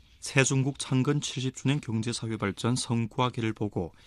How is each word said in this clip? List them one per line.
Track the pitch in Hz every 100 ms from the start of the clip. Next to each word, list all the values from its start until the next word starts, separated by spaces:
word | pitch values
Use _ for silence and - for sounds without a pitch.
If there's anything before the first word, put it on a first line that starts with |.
| - -
세중국 | - 139 131 135 131 -
창건 | - 131 127 147
칠십 | - - 127 -
주년 | 127 143
경제사회발전 | 123 110 117 117 113 110 101 92 113 127
성과계를 | - 117 113 - 123 120 110
보고 | 107 104 - 85 -